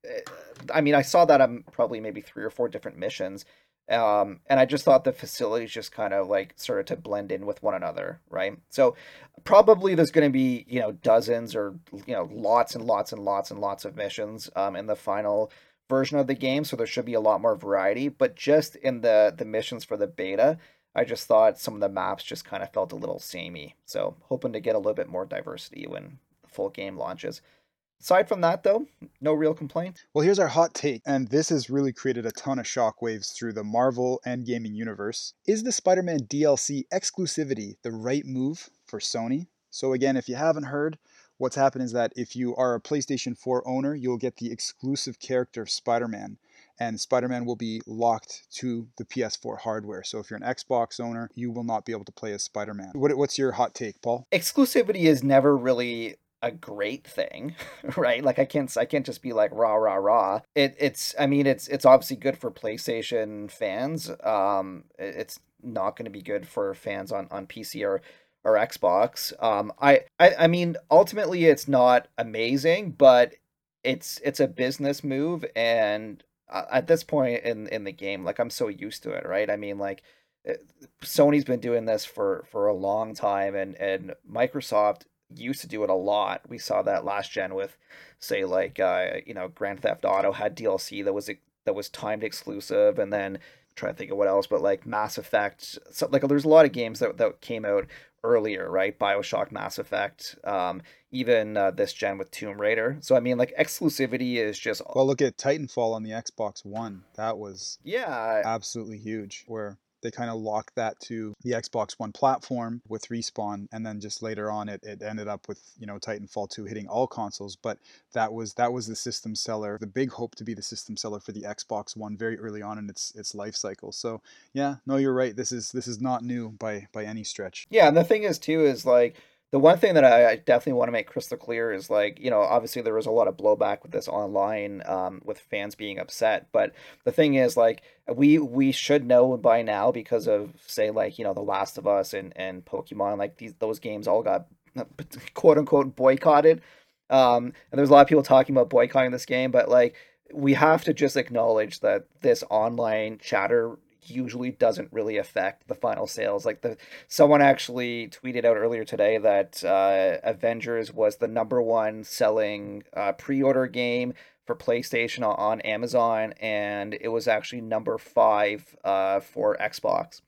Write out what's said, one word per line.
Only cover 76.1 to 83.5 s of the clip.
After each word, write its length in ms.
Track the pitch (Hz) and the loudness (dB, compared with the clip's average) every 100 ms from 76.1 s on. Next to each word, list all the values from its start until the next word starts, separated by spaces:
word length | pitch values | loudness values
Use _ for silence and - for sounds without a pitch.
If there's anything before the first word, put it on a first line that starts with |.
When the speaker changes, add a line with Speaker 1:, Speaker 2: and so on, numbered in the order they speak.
| 101 _ _ _ | -16 _ _ _
Speaker 1:
uh, 160 | 95 - | -8 -2
at 140 | 131 170 | -2 2
this 180 | 165 | 2
point 400 | - 151 131 117 | 2 0 0 0
in, 220 | 117 110 107 | -4 -6 -6
in 180 | 107 | -6
the 80 | 98 | -8
game, 320 | 87 98 98 | -10 -8 -6
like, 140 | 87 - | -6 -4
I'm 100 | 120 | -4
so 200 | - 117 | -2 -6
used 340 | 101 104 - | -4 -12 -12
to 80 | - | -10
it, 160 | 95 - | -8 -4
right? 240 | 95 104 | -2 -2
I 60 | 104 | -4
mean, 200 | 101 101 | -6 -6
like, 260 | 98 98 _ _ _ _ - | -8 -8 _ _ _ _ -8
uh, 60 | - - _ - _ | -8 -10 _ -20 _
Sony's 420 | - - 143 147 | -6 4 4 4
been 160 | 139 123 | 0 -4
doing 240 | 120 117 | 0 -2
this 220 | 113 107 - | 0 -4 -4
for, 400 | - 101 92 - | -4 -4 -4 -6
for 160 | 107 101 | -2 0
a 80 | |
long 400 | 98 98 104 110 | 0 -2 -2 -4
time, 400 | 107 107 98 98 | -4 -2 0 -2